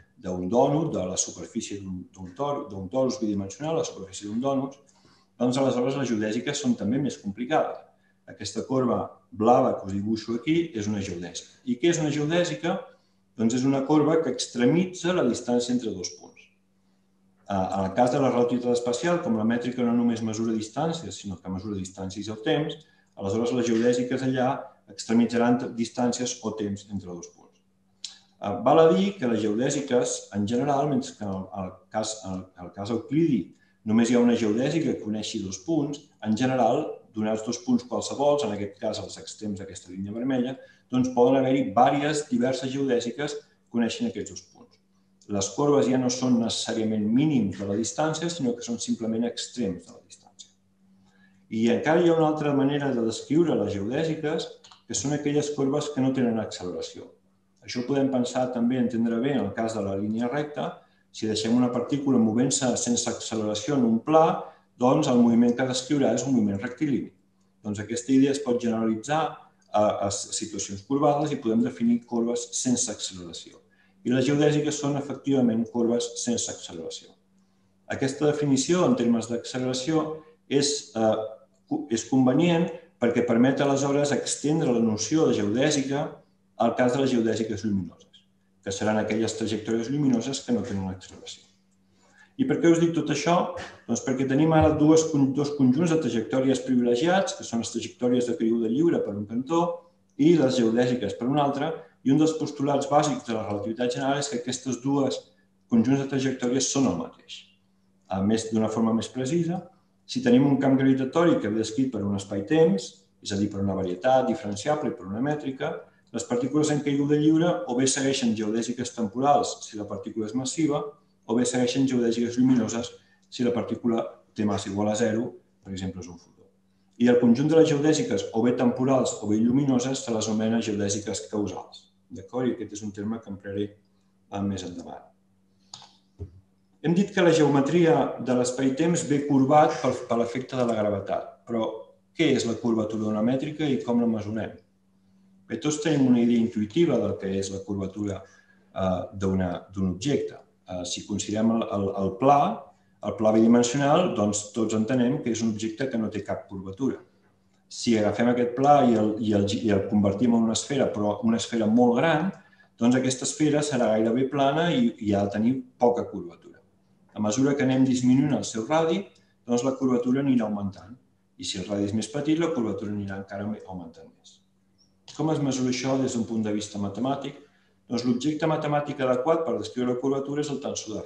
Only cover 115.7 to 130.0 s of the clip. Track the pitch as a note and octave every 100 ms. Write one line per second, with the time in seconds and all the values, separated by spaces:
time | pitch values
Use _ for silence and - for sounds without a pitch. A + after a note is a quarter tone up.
115.7 | - - _ _ A2+ - A#2+ C3+ D3+ D3
116.7 | D3 C#3+ C#3 C#3+ D3 D#3 D#3+ F3 F3 B2
117.7 | B2 C3+ C#3+ C3+ C3+ A#2+ G#2+ G#2+ A2+ A#2
118.7 | A#2+ A#2 - G#2 A#2+ C#3 C#3+ - - -
119.7 | G#2+ G#2 G2 A2 A2 G#2+ B2 C3 - D3
120.7 | D3 D3 - _ _ - A#2 B2 B2 B2
121.7 | C3+ B2+ B2 A#2 A2+ A#2 B2+ C3 B2 G#2+
122.7 | A2+ - - _ _ _ - A#2+ A2+ G2+
123.7 | - A#2 A2+ - - _ - G#2 G2 G#2+
124.7 | G2 G#2+ G#2+ A2+ A2 B2 - _ _ F#2+
125.7 | F#2 F#2+ F2+ F2 E2+ _ _ _ _ _
126.7 | _ _ - A#2+ B2 A#2+ A#2 D3+ D#3+ D3+
127.7 | C#3+ D3+ D3 B2+ G2 - A2+ B2 A#2+ A#2+
128.7 | A#2+ C3 C3 A#2 - G#2 G#2+ A#2+ C3+ C#3
129.7 | B2 B2+ C3